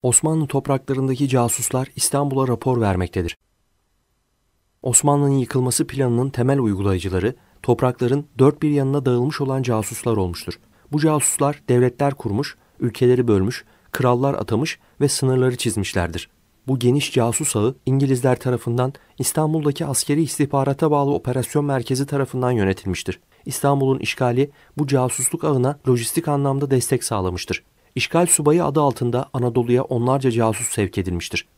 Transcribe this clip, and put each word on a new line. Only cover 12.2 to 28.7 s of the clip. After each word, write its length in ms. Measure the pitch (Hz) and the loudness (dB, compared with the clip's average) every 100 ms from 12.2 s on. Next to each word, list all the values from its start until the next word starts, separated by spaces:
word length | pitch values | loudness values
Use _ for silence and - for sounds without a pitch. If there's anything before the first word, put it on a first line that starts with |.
| 113 101 143 - _ _ | -4 -4 -4 -10 _ _
ülkeleri 480 | 123 - 123 123 120 | -6 2 4 4 4
bölmüş, 360 | 101 92 - - _ _ | 4 2 -4 -14 _ _
krallar 420 | - 123 123 135 | -2 2 2 0
atamış 440 | - 101 110 151 - _ _ | -2 -2 -2 -2 -6 _ _
ve 80 | 143 | -2
sınırları 480 | - 131 131 127 123 | 0 0 2 2 0
çizmişlerdir. 760 | 120 104 95 98 85 85 - _ _ _ - | -2 -2 -2 -2 -2 -4 -10 _ _ _ -4
Bu 120 | 131 | 0
geniş 340 | 120 139 139 | 2 2 0
casus 440 | 131 117 113 - 110 | 0 0 0 -2 0
ağı 180 | 107 135 - | 0 -2 -2
İngilizler 520 | 135 139 131 131 123 | 2 2 2 2 0
tarafından 540 | 127 123 - 117 127 143 _ - | 0 -2 -2 -2 -2 -4 _ -6
İstanbul'daki 680 | 131 - 156 156 147 139 156 | -2 0 0 0 0 -2 -4
askeri 360 | 131 - 143 | -4 0 0
istihbarata 680 | 160 - 135 143 135 139 160 | 0 0 0 0 0 0 2
bağlı 200 | 147 139 | 2 2
operasyon 540 | 143 - 127 120 151 | 0 -2 -2 0 -2
merkezi 420 | 143 135 113 131 143 | 0 -2 -2 -2 -2
tarafından 440 | 139 135 127 123 | -2 -2 -2 0
yönetilmiştir. 680 | 123 98 95 95 87 - - _ _ | 2 0 0 -4 -6 -6 -10 _ _
İstanbul'un 540 | - 135 139 139 135 135 | -10 -2 0 2 2 0
işgali 520 | - - 123 120 139 - _ - | -2 -2 0 0 -2 -4 _ -6
bu 100 | 143 | 0
casusluk 580 | 139 127 - 131 - | 0 0 -2 -4 -2
ağına 340 | 156 135 127 143 - | 0 2 0 0 0
lojistik 400 | 123 113 - 160 | 0 0 -4 -2
anlamda 420 | 143 139 135 143 | 0 0 0 2
destek 340 | 131 - 127 | 0 2 -2
sağlamıştır. 580 | - 107 92 90 - 92 _ _ _ | -2 -2 -2 -4 -6 -8 _ _ _
İşgal 320 | - - 165 175 | -6 -2 0 2
subayı 380 | - 147 165 | 2 4 4
adı 160 | 160 | 2